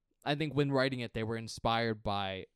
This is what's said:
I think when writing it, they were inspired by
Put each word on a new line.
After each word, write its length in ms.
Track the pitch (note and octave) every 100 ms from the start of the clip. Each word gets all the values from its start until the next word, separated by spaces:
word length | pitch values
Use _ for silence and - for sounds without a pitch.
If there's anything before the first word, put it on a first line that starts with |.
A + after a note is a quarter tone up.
| _ _ B2+
I 80 |
think 220 | D3 D#3 C3
when 160 | C#3+
writing 300 | C3+ C3+ B2
it, 120 | A#2
they 100 | A2+
were 140 | A2 A2+
inspired 640 | A2 - A#2 A#2 A#2 G#2+
by 440 | G#2+ G2+ G2 F#2+ -